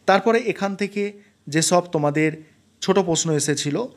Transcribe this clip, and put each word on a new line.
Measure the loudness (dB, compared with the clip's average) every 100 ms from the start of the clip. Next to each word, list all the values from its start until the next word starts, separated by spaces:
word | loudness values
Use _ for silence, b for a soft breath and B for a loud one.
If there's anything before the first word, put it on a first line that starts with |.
| 2
তারপরে | 2 4 0
এখান | 0 -4 -4 -4
থেকে | -6 -4 -6 -8 b b -4
যেসব | -2 2 2 2
তোমাদের | 0 0 0 0 -2 B B B -6
ছোট | 0 2
প্রশ্ন | 2 0 0
এসেছিল, | 0 0 -2 -2 -4 -6